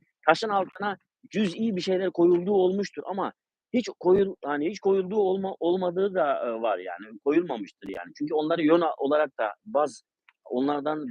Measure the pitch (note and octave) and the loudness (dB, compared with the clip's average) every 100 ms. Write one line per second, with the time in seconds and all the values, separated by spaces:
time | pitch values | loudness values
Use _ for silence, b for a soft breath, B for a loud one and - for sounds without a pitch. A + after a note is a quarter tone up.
0 | _ _ - E3 A3 G3+ F#3 - G3+ F#3+ | _ _ 2 2 2 -2 -2 -6 -8 -8
1 | _ _ - G3 G#3 E3 A3+ F#3 F#3+ F#3 | _ _ -8 -2 -2 0 -2 -2 0 0
2 | F#3+ E3 E3+ F3 F3 G3+ F#3 G3 G3 - | 0 4 4 4 4 2 2 0 -4 -8
3 | - G3 C#3+ - _ _ _ B3 - - | -8 -6 -6 -8 _ _ _ -4 -2 -2
4 | F3 G3 G3 - C#3 D3 D#3+ G3+ G3 G3 | 4 4 4 -2 -4 -2 -2 -2 0 2
5 | F#3 G#3+ F#3+ G3 F#3+ - E3 F#3 F3+ F3 | 0 0 0 0 -4 -2 0 0 0 0
6 | G3+ F#3 D3 C3 B2 A2+ A2+ F#2 F#2 E2+ | 0 0 0 0 -2 -2 -2 -2 -4 -12
7 | G#2+ A2 C#3 D#3+ F3 A#2 F#2+ - G2 F2+ | -14 -6 0 2 2 -4 -10 -14 -12 -10
8 | F2 - D3 D#3 D#3 E3 D3+ E3+ D#3+ - | -12 -8 -4 -2 0 2 4 4 4 0
9 | C3+ D3+ D3 - G#2+ G#2 G#2+ C3 D3 - | 0 2 0 -2 -4 -4 -4 0 0 -4
10 | _ _ _ _ - B2 C#3 D3 C#3+ D#3 | _ _ _ _ -6 -2 -2 -2 -2 -4
11 | C3+ | -4